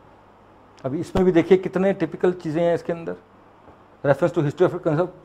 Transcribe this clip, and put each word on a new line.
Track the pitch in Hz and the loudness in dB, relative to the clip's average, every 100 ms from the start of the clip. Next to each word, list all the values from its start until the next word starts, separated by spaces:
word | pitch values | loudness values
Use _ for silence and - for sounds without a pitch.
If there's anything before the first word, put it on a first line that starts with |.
| - - - _ - - - - | -20 -20 -20 _ -20 -20 -20 -12
अभी | 131 151 | -8 -6
इसमें | 160 190 | -4 2
भी | 185 | 4
देखिए | 170 - 185 | 4 4 4
कितने | 185 180 196 | 2 -2 0
typical | 196 156 180 185 | 0 -4 -2 -2
चीज़ें | 180 160 151 | -2 -4 -2
हैं | 170 | 0
इसके | 165 - | -2 -4
अंदर, | 170 165 180 - _ - _ - - - _ 143 | -8 -8 -12 -16 _ -20 _ -20 -20 -20 _ -2
reference | 139 175 175 | 2 0 0
to | 147 | -2
history | - 180 | 2 0
of | 175 | 0
concept, | 170 151 180 - | -2 -2 -2 2